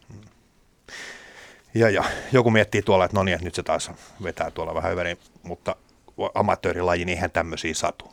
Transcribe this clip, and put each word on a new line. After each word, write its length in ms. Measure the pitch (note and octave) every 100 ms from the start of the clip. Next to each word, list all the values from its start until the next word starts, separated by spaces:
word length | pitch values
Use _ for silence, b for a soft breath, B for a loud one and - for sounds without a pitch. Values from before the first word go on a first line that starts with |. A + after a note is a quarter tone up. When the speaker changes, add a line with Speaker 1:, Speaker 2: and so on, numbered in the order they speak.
| -
Speaker 1:
kerran. 160 | G2+ A2 _ _ _ _ _ - B B B B B B B _
Speaker 2:
Ja, 160 | A2+ A2+
ja 140 | F#2 B B B
joku 200 | C3 A#2
miettii 300 | A2 G#2 G#2+
tuolla, 240 | G#2 F#2+ F2+
että 120 | G2+
no 60 |
niin, 100 | G2 E2+
että 100 | F2
nyt 100 | E2+
se 80 |
taas 280 | E2+ D#2 - E2 b -
vetää 280 | F2 D#2+ D#2+
tuolla 240 | E2+ D#2+ D#2+
vähän 160 | E2+
överi, 240 | F2 F2 F2 _ _
mutta 320 | - F2 - - _ _ _ - - -
amatöörilaji, 680 | G#2 F#2 F#2 F2 F2+ F2 F2
niin 100 | F2
eihän 140 | F2+
tämmöisiä 420 | F2 E2+ D#2+ E2
satu. 380 | D#2 E2+ - -